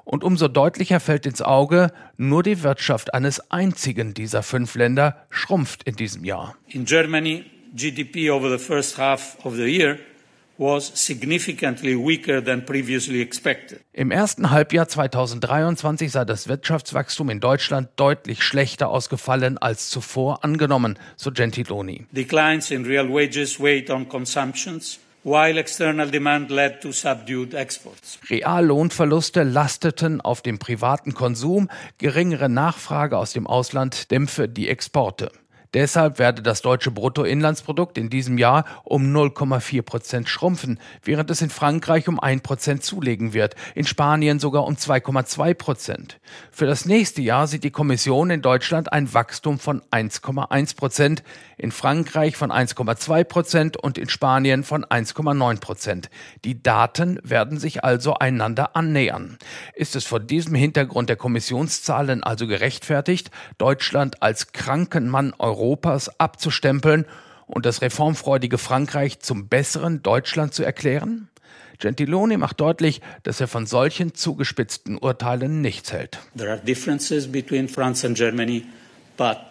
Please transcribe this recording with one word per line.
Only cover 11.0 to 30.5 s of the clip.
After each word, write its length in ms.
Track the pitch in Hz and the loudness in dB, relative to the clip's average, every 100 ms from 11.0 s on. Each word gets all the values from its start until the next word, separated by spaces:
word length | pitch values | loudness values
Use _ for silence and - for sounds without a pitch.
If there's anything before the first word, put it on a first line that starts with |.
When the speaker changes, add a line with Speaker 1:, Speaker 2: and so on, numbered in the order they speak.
| - 131 - 170 175 143 139 123 135 127 | -4 -4 -2 -2 -2 -4 -4 -2 0 0
Speaker 2:
weaker 480 | 135 160 - 135 | 2 0 0 -2
than 220 | 123 123 123 | 0 -2 -2
previously 560 | 139 123 127 127 123 | -4 -2 -2 -2 -2
expected. 580 | 120 - 156 - - - _ | -2 -4 -4 -4 -6 -20 _
Speaker 1:
Im 160 | - 131 | -4 0
ersten 400 | 147 208 - 175 | 2 0 0 2
Halbjahr 380 | 147 147 170 165 | 4 4 2 0
zweitausenddreiundzwanzig 1200 | 151 139 127 127 117 - 147 165 170 151 156 160 | 0 -2 0 -2 -2 0 0 0 0 -2 -2 -2
sei 140 | 139 113 | -2 -2
das 220 | 107 - | -4 -4
Wirtschaftswachstum 840 | 127 - 160 - 135 135 - 143 | -6 -2 -2 -2 -4 -4 -4 -4
in 100 | 104 | 0
Deutschland 500 | 117 139 - 139 131 - | 2 2 0 -2 -4 2
deutlich 460 | 139 147 - 113 | 2 2 -4 -2
schlechter 480 | - 135 139 - 131 | 0 2 0 0 -2
ausgefallen 720 | 127 - 135 - 131 127 135 | -2 -2 -6 -2 0 0 0
als 320 | 120 110 - | -2 -4 -6
zuvor 520 | 135 - - 131 143 | -8 -6 -2 -2 -2
angenommen, 540 | 151 156 147 135 117 98 - - | -2 0 2 4 2 -2 -12 -10
so 140 | 139 | -6
Gentiloni. 760 | 127 117 113 - 101 95 - 117 | 0 -2 0 -6 -6 -8 -10 -10
Speaker 2:
Declines 600 | 135 127 156 156 156 - | -8 0 2 4 2 -2
in 140 | 139 120 | -4 0
real 220 | 139 131 | 0 2
wages 520 | 139 147 127 143 - | 2 2 0 -4 0
weighed 320 | 143 143 131 | 2 2 0
on 180 | 131 127 | -4 -4
consumptions, 880 | 131 123 147 135 131 - 165 - - _ _ | -6 -4 -2 -2 -4 -8 -8 -12 -14 _ _
while 360 | - 147 160 160 | 2 4 4 2
external 500 | 156 - 160 151 147 | -2 -2 0 0 0
demand 400 | 147 143 147 135 | 0 2 0 0
led 320 | 139 139 - | 0 0 0
to 100 | 139 | -8
subdued 600 | 131 151 127 110 127 127 | -4 -2 -4 -4 -6 -4
exports. 640 | 147 135 - - 98 - - - | -6 -8 -10 -14 -20 -20 -20 -4
Speaker 1:
Reallohnverluste 1160 | 120 - 175 170 143 165 - 156 160 156 180 | -2 0 4 4 4 2 2 2 4 2 2
lasteten 800 | 143 131 143 - 165 - 165 156 | 2 2 2 0 -2 0 0 0
auf 200 | - 120 | -2 -4
dem 160 | 123 | -4